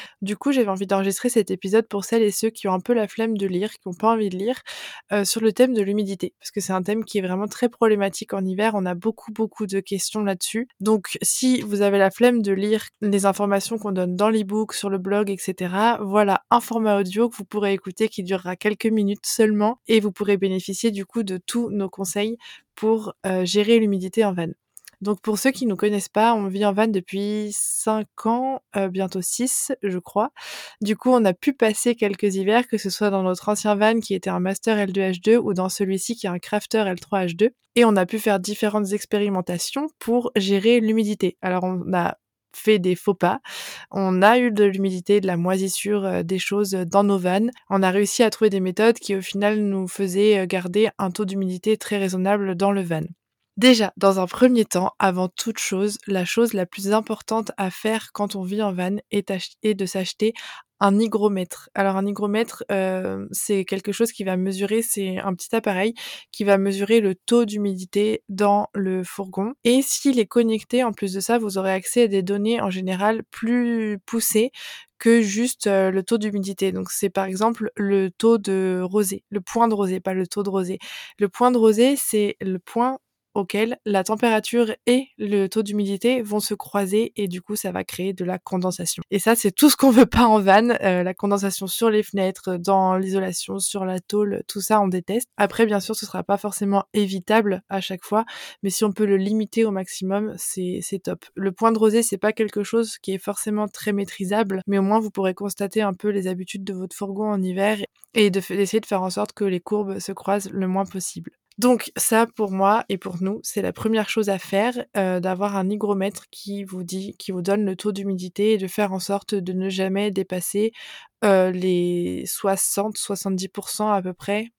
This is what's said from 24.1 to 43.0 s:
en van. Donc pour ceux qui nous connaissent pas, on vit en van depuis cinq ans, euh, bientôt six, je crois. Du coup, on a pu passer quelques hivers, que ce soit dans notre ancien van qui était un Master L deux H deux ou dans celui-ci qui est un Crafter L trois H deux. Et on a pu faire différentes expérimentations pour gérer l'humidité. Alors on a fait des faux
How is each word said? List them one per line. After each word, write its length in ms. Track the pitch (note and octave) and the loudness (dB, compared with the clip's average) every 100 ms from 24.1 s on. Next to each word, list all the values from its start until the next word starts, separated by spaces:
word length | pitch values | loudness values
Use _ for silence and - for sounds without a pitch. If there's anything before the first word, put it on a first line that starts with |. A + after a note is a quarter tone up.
| A3+ | 0
en 100 | G#3+ | 0
van. 180 | F3+ E3 - _ - - - | 0 -4 -8 _ -20 -20 -8
Donc 180 | G3 G#3 | -4 -4
pour 200 | - G#3 | -2 0
ceux 100 | C4+ | 0
qui 160 | C4+ B3 | 0 -2
nous 100 | F#3 | 0
connaissent 340 | G#3 G#3 - | 0 0 -2
pas, 260 | G3+ A3+ A3+ | 2 2 2
on 120 | G3 | 0
vit 160 | F#3+ | 0
en 100 | G#3 | 0
van 120 | G3 A3+ | 2 2
depuis 640 | G3+ F3+ G3 G3+ G#3+ G#3 | 0 -2 -4 -2 -4 -4
cinq 540 | G3+ - - - A3 G#3+ - A3 | -4 -4 -4 -2 -2 -4 -6 -2
ans, 360 | A#3+ C4 C4 _ G#3 | 0 -2 -6 _ -4
euh, 120 | G3 | -2
bientôt 340 | F#3 F#3+ F#3 | -2 -4 -4
six, 480 | F3+ - B3+ - - C4+ | -4 -2 -2 -2 -4 -4
je 160 | G3+ F3+ | -4 -4
crois. 320 | - G3+ B3 - - - - - | -4 -2 -2 -4 -16 -14 -16 -8
Du 160 | G3+ G#3+ | -4 -2
coup, 140 | B3+ | 4
on 160 | B3+ G#3 | 4 4
a 80 | |
pu 200 | F3+ - | 0 -2
passer 420 | C4+ A3 G#3 A#3+ A#3 | 2 2 2 0 0
quelques 400 | G3+ G3 G#3 F#3+ | 0 0 -2 0
hivers, 320 | F#3+ A3+ B3 | 2 2 2
que 100 | G#3+ | -2
ce 140 | G3 | -4
soit 180 | - G#3 | -2 0
dans 140 | G3 | 2
notre 260 | F#3 F3+ - | 0 -2 -2
ancien 240 | G#3 G#3+ | -2 0
van 260 | G3+ G#3+ A#3 | 4 4 2
qui 140 | G#3 | 0
était 160 | F#3+ F#3+ | -4 -2
un 100 | F3+ | -2
Master 380 | F3+ G3 - G#3+ | -2 -2 0 0
L 140 | G3 | 0
deux 100 | F#3+ | 0
H 180 | F#3+ F3+ | 0 0
deux 180 | G#3+ A#3 | 4 4
ou 180 | G#3+ F3+ | 4 0
dans 140 | F#3 | -2
celui-ci 460 | - F#3+ F#3+ - A#3 | -2 -2 -2 -4 -6
qui 120 | G3 | -6
est 20 | |
un 80 | F3 | -6
Crafter 460 | - G#3 - A3 G3+ | -4 -4 -2 0 0
L 140 | F3+ | -2
trois 260 | - G3 F3+ | -4 -2 -2
H 100 | E3+ | 2
deux. 140 | A3 - _ A#3 | 0 0 _ 4
Et 80 | |
on 120 | A#3 G3+ | 6 6
a 100 | F3+ | 2
pu 140 | A3 | 0
faire 200 | G#3+ G3 | 0 0
différentes 540 | F#3+ G#3 G#3+ G#3+ G3 | -2 -2 -2 0 -2
expérimentations 920 | G3+ - G#3 G#3 F#3+ F3+ F3 - C#4 D#4 - | -4 -2 -2 0 -2 -2 -4 -4 -4 -6 -6
pour 340 | - A#3+ A#3+ A3 | 0 0 0 -2
gérer 440 | G3 G3 G#3+ A#3+ | 0 2 4 4
l'humidité. 560 | A3 A3 G#3+ G#3 F3+ - | 4 2 0 0 -2 -2
Alors 220 | F#3 F3+ | -2 -2
on 180 | F#3 F#3 - | -2 -2 -2
a 240 | F#3 F3 - _ _ _ - | 0 0 -4 _ _ _ -4
fait 220 | - G#3+ | 2 4
des 180 | F3+ | 4
faux 200 | F3+ | 0